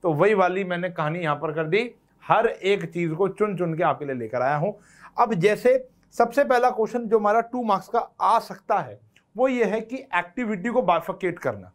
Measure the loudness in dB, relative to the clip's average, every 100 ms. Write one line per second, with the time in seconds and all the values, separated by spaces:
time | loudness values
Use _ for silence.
0 | 0 2 2 4 2 0 -4 -4 -6 -4
1 | -4 -2 -2 -2 -4 -4 -2 0 -2 -10
2 | _ _ 2 2 2 -2 -2 -2 -2 -4
3 | -4 0 -2 0 -4 -2 -4 0 0 0
4 | -4 -6 -4 -2 0 0 -2 -6 _ -20
5 | -16 -2 0 4 2 4 4 2 0 _
6 | _ 0 2 4 4 4 4 2 -2 -2
7 | 0 2 4 2 0 -4 0 0 0 -4
8 | -4 _ 2 2 0 -16 _ -2 -2 -14
9 | _ _ _ -2 0 2 0 -2 -6 -12
10 | -2 -2 -2 -6 -4 -4 -2 0 2 0
11 | -2 -6 -6 -4 -6 -6 -12